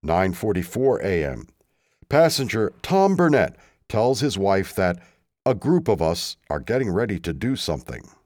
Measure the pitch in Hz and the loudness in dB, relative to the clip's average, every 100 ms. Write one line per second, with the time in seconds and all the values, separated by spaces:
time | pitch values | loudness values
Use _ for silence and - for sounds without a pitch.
0 | 76 85 95 85 110 92 87 - 135 - | 0 0 2 -2 -2 -2 -2 0 2 2
1 | 98 90 73 62 - _ _ _ _ _ | 0 -2 -2 -6 -14 _ _ _ _ _
2 | - 143 165 - - 110 107 - - 190 | -2 4 4 2 -2 -2 -2 -4 -2 2
3 | 190 190 175 143 82 - _ _ _ 113 | 4 4 4 4 2 -4 _ _ _ 0
4 | 120 131 147 95 98 98 92 - 92 87 | 0 0 -2 0 0 0 0 -2 -2 -2
5 | _ _ _ _ - 117 135 170 160 95 | _ _ _ _ -2 0 2 0 2 0
6 | 80 85 - - _ 73 - 123 120 90 | 0 -2 -6 -12 _ -8 -2 -2 0 -2
7 | - 92 87 71 117 135 - 73 - 58 | -2 -4 -6 -6 -4 -4 -4 -6 -8 -16
8 | - _ | -16 _